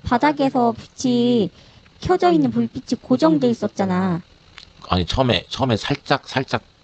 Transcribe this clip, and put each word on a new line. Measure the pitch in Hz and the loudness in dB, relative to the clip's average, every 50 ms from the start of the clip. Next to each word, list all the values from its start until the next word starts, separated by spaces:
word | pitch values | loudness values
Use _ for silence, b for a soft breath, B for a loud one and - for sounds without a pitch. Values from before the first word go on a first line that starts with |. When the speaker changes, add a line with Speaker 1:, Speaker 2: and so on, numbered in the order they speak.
Speaker 1:
바닥에서 | - - 240 233 - 294 294 285 277 269 - 262 240 233 226 - - - _ - | -4 -2 0 2 2 0 0 0 -2 0 0 2 0 0 0 -4 -10 -18 _ -4
빛이 | - 254 240 240 240 240 247 233 190 - b b b b b b b - _ - | -2 0 0 2 2 2 2 2 0 -2 b b b b b b b -20 _ -8
켜져 | - - 359 359 370 359 | -2 0 0 2 4 4
있는 | 339 311 277 240 | 4 4 2 2
불빛이 | 214 233 233 233 - 254 - - 262 - | 0 -2 -2 -2 -6 -10 -6 -6 -6 -6
고정돼 | - - 254 254 311 320 320 294 262 240 | -2 -2 0 2 4 2 2 2 2 0
있었잖아. | 226 - 208 202 - - 196 190 180 180 190 190 170 170 - _ - _ _ - - - - - - - - - | 0 -2 -4 -4 -4 -2 -2 0 0 0 0 0 -2 -4 -6 _ -20 _ _ -20 -20 -20 -20 -20 -20 -20 -6 -2
Speaker 2:
아니, | 90 92 87 | -2 -2 0
처음에, | - - - 131 123 104 87 - - | 0 0 0 2 2 2 0 -2 -6
처음에 | - - 131 131 113 101 | -4 -2 0 0 0 0
살짝, | - - 143 - - - 147 135 - - | 0 -2 -4 -4 -2 -2 -2 -2 -2 -4
살짝 | - 135 135 - - 110 - - _ _ | -4 -4 -2 -2 -4 -6 -6 -10 _ _